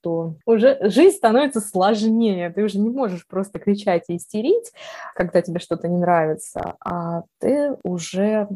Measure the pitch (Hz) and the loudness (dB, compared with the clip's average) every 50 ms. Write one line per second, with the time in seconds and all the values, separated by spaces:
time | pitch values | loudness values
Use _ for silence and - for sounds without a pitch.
0 | _ 170 165 165 165 165 160 - _ 240 226 214 226 269 277 277 - 208 185 240 | _ -4 -4 -4 -4 -6 -8 -8 _ 0 2 4 6 4 4 4 0 0 4 6
1 | 339 392 - - - 220 214 262 294 277 - 226 202 - - 185 185 202 226 208 | 6 6 6 4 2 2 4 4 2 2 0 -4 -6 -4 0 2 2 2 2 2
2 | 214 226 220 226 233 214 190 180 175 170 170 202 214 214 190 196 208 226 240 277 | 2 2 2 2 2 2 0 0 -2 -4 -2 -2 -2 -2 0 0 -2 0 0 -2
3 | 254 202 180 170 - _ - 190 196 196 - 170 - 202 202 202 - 202 175 170 | -2 -4 -4 -6 -10 _ -6 -6 -6 -6 -8 -4 0 0 0 0 0 0 0 0
4 | - - 175 175 - - - 214 226 294 427 466 466 - - - - - - - | 0 -4 -6 -8 -8 -8 -6 -4 0 2 0 0 0 -4 -14 -20 -18 -18 -16 -16
5 | - - - - 180 175 - 180 170 - 170 175 - - 165 165 - 170 175 180 | -16 -12 -6 -4 -4 0 2 0 0 0 -4 -6 -4 -6 -6 -6 -2 -2 -2 0
6 | 175 175 175 165 160 156 156 - - - - - - - - - - - 175 175 | 2 2 2 2 2 0 -2 -4 -8 -12 -10 -10 -8 -8 -10 -10 -10 -8 -8 -6
7 | 170 170 170 165 - - _ _ - 214 269 294 285 285 262 - - 180 180 175 | -6 -6 -6 -8 -8 -10 _ _ -2 0 0 0 0 -2 -4 -6 -6 -6 -6 -6
8 | 165 - - 185 202 208 214 214 202 208 196 | -6 -6 -4 -2 0 0 0 0 -2 -4 -8